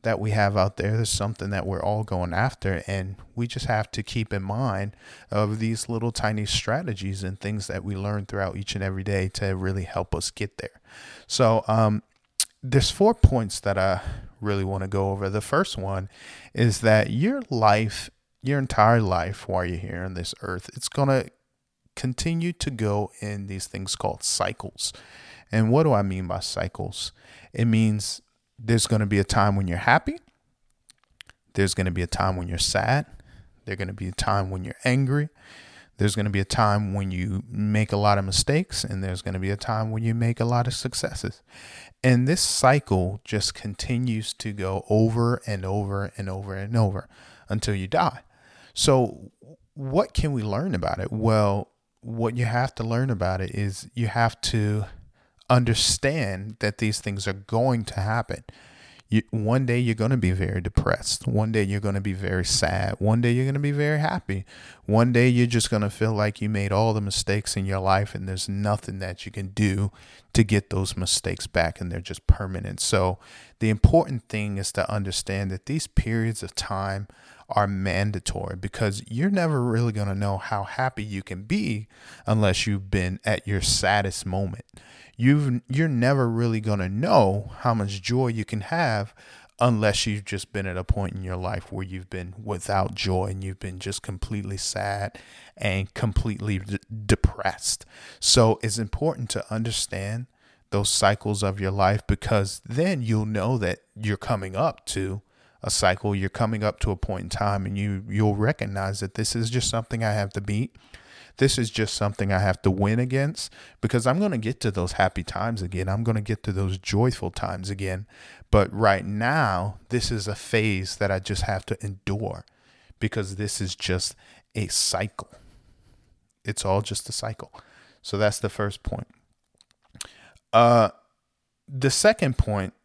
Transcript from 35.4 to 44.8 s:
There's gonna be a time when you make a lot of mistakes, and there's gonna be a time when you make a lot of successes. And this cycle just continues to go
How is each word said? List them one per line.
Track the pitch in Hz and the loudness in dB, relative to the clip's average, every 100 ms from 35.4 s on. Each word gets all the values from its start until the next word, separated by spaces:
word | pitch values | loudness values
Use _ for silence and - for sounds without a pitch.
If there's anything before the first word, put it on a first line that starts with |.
| - - - - - - | -20 -20 -20 -20 -20 0
There's | 101 104 | 0 2
gonna | 104 | 0
be | 98 | 0
a | 98 | 0
time | - 107 104 104 | 2 4 4 0
when | 101 95 | -2 -2
you | 90 92 95 - | -2 -2 -4 -4
make | - 104 107 107 | -2 0 2 2
a | 101 | 2
lot | 104 101 | 4 4
of | 98 | 2
mistakes, | 92 - 147 185 - | 0 2 0 0 -6
and | - 98 | -4 -4
there's | 95 90 | -4 -4
gonna | - 92 | -4 -4
be | 95 | -2
a | 101 | -4
time | - 110 110 | -2 -2 -2
when | 110 | -2
you | 113 117 | 0 2
make | 117 117 | 0 2
a | 120 | 2
lot | 120 120 | 2 0
of | |
successes. | - 127 - - - 131 - _ - - - - _ | -2 -6 -4 -6 -4 -8 -10 _ -20 -20 -20 -20 _
And | 127 123 127 | 4 6 4
this | 175 | 2
cycle | - - 127 143 - 95 90 104 | 0 4 6 6 4 0 0 -4
just | - 107 - | -4 -2 -2
continues | - 107 101 - 123 127 110 110 | -4 -10 -8 -4 -2 0 -2 -4
to | - 110 | -8 -8
go | 104 95 95 | -4 -4 -4